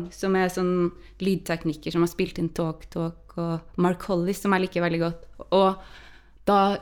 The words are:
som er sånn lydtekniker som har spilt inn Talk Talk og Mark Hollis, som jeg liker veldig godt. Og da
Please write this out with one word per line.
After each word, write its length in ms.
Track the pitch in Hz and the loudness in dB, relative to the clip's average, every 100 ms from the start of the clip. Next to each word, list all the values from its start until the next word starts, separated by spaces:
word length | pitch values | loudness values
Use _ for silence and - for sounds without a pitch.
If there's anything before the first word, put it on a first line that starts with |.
| 175 | -4
som 240 | - 190 190 | -4 0 2
er 120 | 180 | 2
sånn 440 | 185 180 180 175 - - - | 0 0 2 0 -4 -16 -4
lydtekniker 720 | 190 185 - 165 165 151 156 | -2 0 -2 -4 -4 -6 -2
som 120 | 170 | 0
har 40 | 170 | 0
spilt 260 | - 180 - | 0 -4 -2
inn 120 | 170 | -4
Talk 360 | - 160 156 - | -2 -4 -4 -8
Talk 440 | 170 165 165 - - | -6 -6 -8 -12 -6
og 220 | 170 165 - - | -4 -6 -6 0
Mark 260 | 180 180 | 0 0
Hollis, 400 | - 175 180 190 | -2 0 0 -2
som 100 | 202 | 0
jeg 140 | 190 185 | 0 0
liker 160 | 170 | 0
veldig 160 | 175 170 | 0 0
godt. 240 | 170 170 - - - | -2 -4 -14 -20 0
Og 280 | 190 190 190 - - - - - - - | 4 4 2 -8 -20 -20 -20 -20 -4 2
da 300 | 202 196 202 | 4 4 2